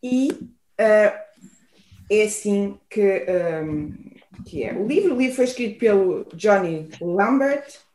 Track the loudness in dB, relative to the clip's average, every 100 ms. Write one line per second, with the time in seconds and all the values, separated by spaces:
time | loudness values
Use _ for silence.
0 | 0 0 0 -2 -10 _ _ 0 4 6
1 | 4 0 -16 _ -20 _ _ _ _ -20
2 | -2 0 0 -2 -2 -2 -2 -8 _ 0
3 | 2 2 0 -2 -2 -4 -4 -6 -8 -12
4 | -18 -20 _ -20 -14 -8 -6 -4 0 2
5 | 2 0 -2 0 -2 0 -6 0 2 4
6 | 2 -2 -6 -4 2 4 2 -6 -10 -10
7 | -4 0 2 2 2 -2 -6 -20 _